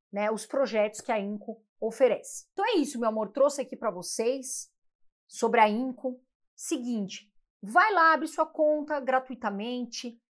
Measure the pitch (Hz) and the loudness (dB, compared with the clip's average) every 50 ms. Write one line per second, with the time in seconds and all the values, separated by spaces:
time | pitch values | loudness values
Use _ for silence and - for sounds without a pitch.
0 | _ _ - 202 208 214 220 208 - - - 277 277 214 220 220 208 214 214 - | _ _ -4 -2 -2 0 -2 -4 -6 -4 -2 0 0 2 2 0 0 0 -2 -6
1 | - - 233 214 196 202 214 208 - - 220 - _ _ _ _ - 226 226 - | -6 -4 -2 -2 -2 -4 -6 -8 -8 -12 -14 -14 _ _ _ _ -6 -6 4 4
2 | 269 240 196 - - - - - - _ _ - 392 466 480 339 277 - - 233 | 6 6 6 2 -2 -8 -14 -14 -16 _ _ -2 0 2 2 2 0 0 -2 -2
3 | 233 220 214 220 214 208 - - 269 294 285 - 254 - - - - 220 175 175 | -2 -2 0 -2 -4 -4 2 4 4 4 4 0 -6 -8 -8 -6 -4 -4 -4 -4
4 | 170 - - - 220 233 262 277 254 - - - - - _ _ _ _ _ _ | -8 -6 -4 -2 0 0 0 -2 -4 -8 -10 -10 -10 -12 _ _ _ _ _ _
5 | _ _ _ _ _ _ - - 233 226 233 233 214 214 208 226 262 262 247 - | _ _ _ _ _ _ -4 -2 0 2 4 6 6 4 4 0 -4 -6 -6 -6
6 | - 254 254 254 _ _ _ _ _ _ _ - - - 339 262 240 247 240 220 | -6 -8 -8 -8 _ _ _ _ _ _ _ -16 -8 -6 -6 -4 -4 -4 -4 -4
7 | 196 190 - - - _ _ _ _ _ _ _ - 196 226 349 392 440 415 349 | -4 -6 -8 -12 -18 _ _ _ _ _ _ _ -14 2 4 4 4 6 6 6
8 | 320 320 320 277 302 302 - - - - - - 311 302 302 302 294 294 302 285 | 6 6 6 4 0 -4 -2 -4 -4 -2 0 2 2 2 2 2 -2 -4 -4 -4
9 | 262 262 262 262 262 262 254 247 - 214 196 196 214 240 247 247 247 240 - - | 0 0 0 0 0 -4 -8 -6 -4 -4 -4 -4 -4 -6 -6 -6 -6 -8 -10 -10
10 | - 240 226 233 _ _ _ | -12 -12 -14 -16 _ _ _